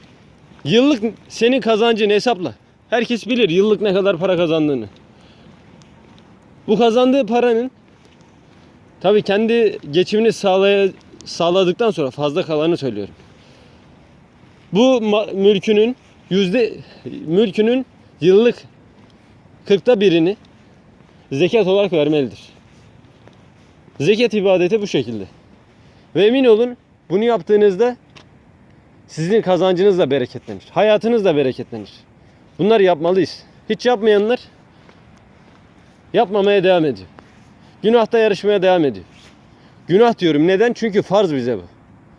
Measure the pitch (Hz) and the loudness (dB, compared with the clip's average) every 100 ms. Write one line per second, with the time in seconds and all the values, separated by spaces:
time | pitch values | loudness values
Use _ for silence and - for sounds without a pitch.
0 | - _ _ _ _ - 135 214 277 254 | -20 _ _ _ _ -14 -2 2 2 0
1 | 220 190 - - 233 262 226 214 233 220 | -4 -8 -16 -2 0 0 0 0 0 0
2 | 208 208 202 180 151 - _ _ _ 240 | 0 0 0 -2 -6 -10 _ _ _ -4
3 | 240 233 190 247 202 175 214 196 208 190 | -2 -4 -4 0 0 2 0 0 0 0
4 | 196 170 185 175 170 160 151 131 104 - | 0 -2 -2 -2 0 0 -2 -4 -8 -16
5 | _ _ - - - - - - - - | _ _ -20 -20 -20 -20 -20 -20 -20 -20
6 | - - - _ _ - - 202 233 226 | -20 -20 -20 _ _ -12 -4 0 2 2
7 | 254 277 208 240 240 226 254 - _ _ | 2 0 0 -2 0 0 -4 -10 _ _
8 | _ _ _ _ _ _ - _ _ _ | _ _ _ _ _ _ -20 _ _ _
9 | 180 214 - 196 220 233 214 - 160 151 | 0 0 2 0 0 0 0 -2 -4 -2
10 | 180 214 226 - 202 185 196 202 196 - | 0 0 0 0 0 2 2 2 0 -4
11 | - - - - 170 185 185 175 233 165 | -18 -20 -14 -4 0 2 0 0 -2 -2
12 | 131 143 147 156 151 151 160 170 135 104 | -6 -4 -4 -4 -4 -2 -2 -2 -6 -8
13 | 98 - - - - - - - _ _ | -10 -16 -20 -20 -20 -20 -20 -20 _ _
14 | _ _ _ _ _ _ _ 180 262 254 | _ _ _ _ _ _ _ 2 2 2
15 | 214 208 202 196 196 196 214 208 226 254 | 2 -2 -2 0 2 2 2 2 2 -2
16 | _ _ - 185 185 240 220 - - - | _ _ -4 -2 0 0 -2 -4 -18 -20
17 | 123 139 151 175 220 214 214 262 254 - | -16 -12 -2 0 0 0 0 0 -4 -14
18 | _ - 170 196 240 - - _ - _ | _ -2 2 4 4 0 -10 _ -20 _
19 | _ _ _ _ _ _ - 196 240 233 | _ _ _ _ _ _ -2 0 2 2
20 | 202 165 165 214 - _ _ _ _ _ | 2 2 0 -4 -12 _ _ _ _ _
21 | _ _ _ 135 175 233 185 196 202 165 | _ _ _ -2 0 0 0 0 0 0
22 | 147 151 127 - - - _ - - _ | 0 0 -2 -8 -20 -20 _ -20 -20 _
23 | - _ - - _ _ _ _ _ - | -20 _ -20 -20 _ _ _ _ _ -4
24 | 147 214 240 214 190 185 175 214 202 160 | -2 0 0 0 0 2 0 -2 -2 -4
25 | 117 110 95 - _ _ _ _ _ _ | -4 -8 -12 -18 _ _ _ _ _ _
26 | _ 160 208 262 254 214 247 247 _ _ | _ 0 2 2 4 2 0 -6 _ _
27 | - 185 233 226 156 208 208 185 240 247 | -6 -2 0 -2 0 2 2 2 -2 -4
28 | _ - - - _ _ _ _ _ _ | _ -20 -20 -20 _ _ _ _ _ _
29 | - - 165 220 185 180 185 175 202 180 | -14 -8 -2 0 0 0 0 2 2 2
30 | 151 139 123 123 - 98 - 165 214 214 | 0 -2 -4 -8 -14 -16 -6 0 2 2
31 | 226 233 190 147 131 120 120 113 98 - | 0 0 0 0 0 -4 -10 -14 -14 -20
32 | _ _ - _ _ - 190 220 185 165 | _ _ -20 _ _ -4 2 4 2 2
33 | 170 190 156 - - _ - 220 240 240 | 0 0 -2 -6 -20 _ -8 -4 -2 0
34 | 220 208 214 247 - _ _ _ - _ | 2 2 2 -4 -8 _ _ _ -20 _
35 | - - _ _ _ _ - _ _ _ | -20 -20 _ _ _ _ -20 _ _ _
36 | _ 190 214 208 202 202 180 180 156 104 | _ -2 0 0 2 2 2 2 0 -4
37 | 92 - - - - _ - - 202 233 | -12 -20 -20 -20 -20 _ -20 -6 0 2
38 | 214 233 220 190 202 202 185 180 143 95 | 2 0 0 0 -2 0 2 2 0 -4
39 | 82 - - _ _ _ _ - - 185 | -14 -20 -20 _ _ _ _ -20 -2 2
40 | 233 - 170 147 165 190 233 - 226 190 | 2 0 0 0 2 2 0 -2 -4 -2
41 | - 196 190 139 120 107 87 - - - | 0 0 0 -2 -4 -6 -10 -20 -20 -20
42 | _ | _